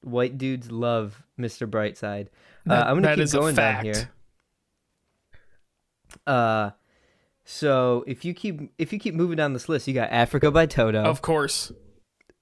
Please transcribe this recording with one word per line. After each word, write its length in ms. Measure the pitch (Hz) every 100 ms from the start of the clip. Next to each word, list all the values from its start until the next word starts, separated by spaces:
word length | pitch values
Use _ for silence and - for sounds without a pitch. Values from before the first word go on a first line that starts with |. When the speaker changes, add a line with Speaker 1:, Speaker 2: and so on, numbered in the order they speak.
Speaker 1:
white 360 | 127 120 127 131
dudes 320 | 131 127 117
love 500 | 113 120 117 107 104 _ -
Mister 300 | 120 - 113
Brightside. 640 | 107 107 - 104 101 98 _ _ - -
Uh, 40 | 123
Speaker 2:
That, 100 | 120
Speaker 1:
I'm 80 | -
gonna 120 | 156
Speaker 2:
that 60 | 151
Speaker 1:
keep 80 |
Speaker 2:
is 100 | 151
a 40 | 139
Speaker 1:
going 160 | 156 147
down 160 | 139
Speaker 2:
fact. 100 | 127
Speaker 1:
here. 260 | 110 104 120 - - _ _ _ _ _ _ _ _ _ _ - - - _ _ _ _ _ - -
Uh, 440 | 127 117 110 104 - _ _ _ _ _ _
so 600 | - - 147 131 127 120 139
if 180 | 127
you 80 | 175
keep, 380 | 175 208 156 147 -
if 140 | 156
you 60 | 208
keep 160 | 208
moving 220 | 165 175 160
down 160 | 147
this 160 | 127 -
list, 180 | 151 -
you 80 |
got 160 | 127 113
Africa 400 | 120 120 139 151
by 160 | 147 160
Toto. 360 | - 113 107
Speaker 2:
Of 180 | 107 151
course. 500 | - 160 139 - - - - - _ _ _ _